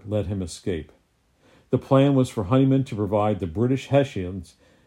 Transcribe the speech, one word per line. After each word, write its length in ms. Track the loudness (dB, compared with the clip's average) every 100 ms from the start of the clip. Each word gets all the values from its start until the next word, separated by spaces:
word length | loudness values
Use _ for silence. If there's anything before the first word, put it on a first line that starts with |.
| -4
let 220 | -4 -2
him 140 | -6
escape. 500 | -6 -8 -6 -6 -8 _ _ _ _ _ _ _ _
The 80 | -4
plan 340 | 2 4 4 4
was 140 | 0
for 160 | -2 0
Honeyman 380 | 2 4 2 0
to 100 | -4
provide 440 | -2 0 0 -2
the 80 | -4
British 400 | -2 0 -2 0
Hessians 640 | 0 0 -4 -8 -10 -14 _ _ _